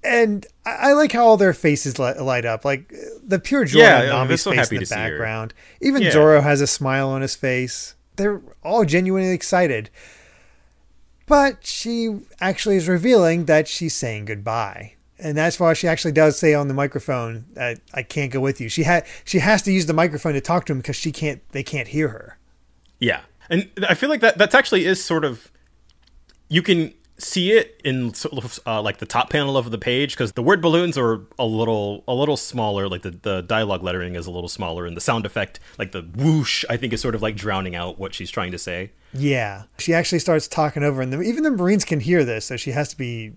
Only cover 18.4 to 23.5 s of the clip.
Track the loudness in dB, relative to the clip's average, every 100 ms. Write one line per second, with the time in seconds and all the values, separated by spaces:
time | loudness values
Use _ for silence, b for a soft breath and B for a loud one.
18.4 | -2 -2 -6 -2 2 2 0 B -2 0
19.4 | 2 2 2 0 2 2 2 0 -2 -4
20.4 | 0 -2 0 -6 -4 -6 -6 -4 -6 -6
21.4 | -10 -10 -6 -6 -6 -2 -2 -4 -18 -20
22.4 | _ _ _ _ _ _ -2 -2 -6 _
23.4 | b